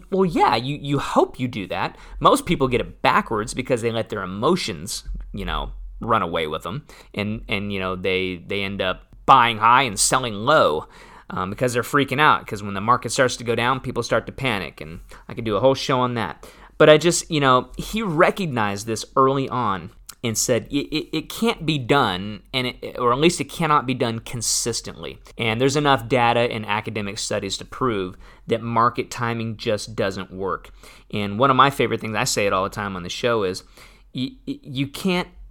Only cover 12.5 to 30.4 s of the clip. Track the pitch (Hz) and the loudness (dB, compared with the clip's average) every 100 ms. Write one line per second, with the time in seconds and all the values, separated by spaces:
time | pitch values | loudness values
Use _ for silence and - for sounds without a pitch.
12.5 | 107 107 98 104 120 123 - 127 - 117 | -10 -8 -2 2 2 2 2 2 0 -2
13.5 | 117 120 131 127 120 117 117 104 - 131 | 0 0 0 -4 -6 0 0 -2 -4 -2
14.5 | 104 76 - 76 82 - - - - 110 | -2 -4 -10 -14 -14 -18 -20 -14 -8 -2
15.5 | 101 131 135 - 131 123 120 98 - - | 4 4 4 2 0 0 -2 -6 -8 -18
16.5 | - - - 151 151 165 170 - 156 139 | -20 -6 6 8 8 6 0 0 2 4
17.5 | 127 123 - - 214 220 151 180 208 175 | 4 2 -8 -8 -6 -2 4 4 4 -2
18.5 | 120 104 101 110 107 - - 135 139 135 | -2 -2 -4 -6 -8 -2 2 4 2 -2
19.5 | 127 113 95 85 - - - 120 107 - | -2 -2 -4 -6 -18 -20 -8 -4 -2 0
20.5 | 117 117 143 - 151 - 156 151 - 226 | 0 0 -4 -4 -6 -6 -8 -8 -4 -2
21.5 | - 156 156 113 143 117 90 101 104 - | -2 -2 -2 2 2 2 0 -6 -12 -8
22.5 | 131 123 - 110 - 123 127 165 170 143 | -6 -4 -6 -10 -2 0 2 2 2 -4
23.5 | - 165 151 123 127 120 113 - 120 107 | -4 2 2 2 -2 -2 -4 -8 -6 -4
24.5 | - 120 113 - 87 78 67 - - 113 | -2 -2 -4 -8 -12 -12 -14 -14 -6 -2
25.5 | 113 135 139 147 131 113 127 120 120 120 | 2 2 2 2 2 2 2 4 2 0
26.5 | 110 107 104 110 110 101 101 - 107 98 | -2 -4 -4 -4 -6 -6 -6 -4 -4 -4
27.5 | - - - 131 104 92 - - - - | -8 -10 -4 -2 -2 -4 -8 -20 -14 -4
28.5 | 113 117 117 117 - 107 - 120 117 113 | -4 0 2 2 2 -6 -6 -4 -4 -6
29.5 | 107 120 107 - 107 104 98 92 92 | -6 -2 -2 -2 -4 -2 -4 -8 -6